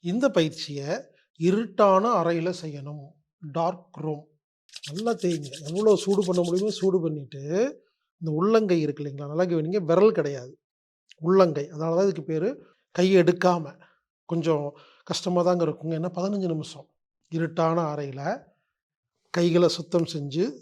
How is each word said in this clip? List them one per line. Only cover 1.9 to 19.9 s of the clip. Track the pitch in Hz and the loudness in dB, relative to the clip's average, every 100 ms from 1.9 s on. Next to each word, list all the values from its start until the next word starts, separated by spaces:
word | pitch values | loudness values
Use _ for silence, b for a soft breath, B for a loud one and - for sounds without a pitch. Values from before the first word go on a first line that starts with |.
| 185 220 220 | 6 4 2
அறையில | 170 170 170 175 | 2 0 -2 -6
செய்யணும். | 160 143 139 147 143 _ _ _ | -10 -12 -14 -14 -16 _ _ _
டார்க் | 156 143 165 180 _ - | -10 -2 -2 -4 _ -10
ரூம். | 156 147 - _ _ _ _ - - | -8 -8 -12 _ _ _ _ -18 -14
நல்லா | 156 226 | -6 -4
தேய்ங்க. | 226 180 165 143 156 147 | -2 -2 -4 -6 -14 -8
எவ்வளோ | 175 214 190 | 0 4 4
சூடு | 190 202 185 | 4 0 2
பண்ண | 180 | 0
முடியுமோ | 175 180 208 | 2 0 -2
சூடு | 196 190 185 | 0 0 2
பண்ணிட்டு, | 160 151 131 139 143 180 254 302 _ _ _ _ | 0 -6 -10 -12 -4 0 0 -2 _ _ _ _
இந்த | 160 | -4
உள்ளங்கை | 156 196 226 214 175 | 0 4 2 4 0
இருக்கு | 151 143 | 0 -4
இல்லைங்களா, | 147 139 143 | -8 -10 -8
நல்லா | 151 180 | -2 0
கவனிங்க, | 170 156 202 | 0 0 -2
விரல் | 160 165 214 180 | 2 6 6 4
கிடையாது, | 147 139 127 - _ _ _ _ _ - | -2 -6 -12 -20 _ _ _ _ _ -6
உள்ளங்கை. | 160 190 180 147 147 | 2 6 6 2 -6
அதனால | 156 160 170 | -6 -2 2
தான் | 196 | 0
இதுக்கு | 165 | -2
பேரு | 147 160 190 294 b b b | -4 -2 -2 -6 b b b
கை | - 185 196 | 0 4 6
எடுக்காம. | 175 180 180 175 143 - b b _ _ _ | 6 4 2 2 -4 -16 b b _ _ _
கொஞ்சம் | 170 160 151 143 - b b | -4 0 -2 -2 -12 b b
கஷ்டமா | - 170 - 175 | -8 -6 -2 0
தாங்க | 175 180 | 2 2
இருக்குங்க. | 160 - 160 160 | 0 -2 -6 -4
ஏன்னா | 180 180 | -6 -4
பதினஞ்சு | 190 208 180 | -4 -4 -4
நிமிஷம் | 165 151 143 - _ _ _ _ | -4 -8 -16 -20 _ _ _ _
இருட்டான | 165 165 165 165 165 160 | -4 -4 0 0 2 -2
அறையில | 147 143 135 147 240 _ _ _ _ _ _ _ _ _ | -6 -8 -8 -6 -8 _ _ _ _ _ _ _ _ _
கைகளை | - 170 170 175 | 0 2 4 4
சுத்தம் | 170 160 | 2 -2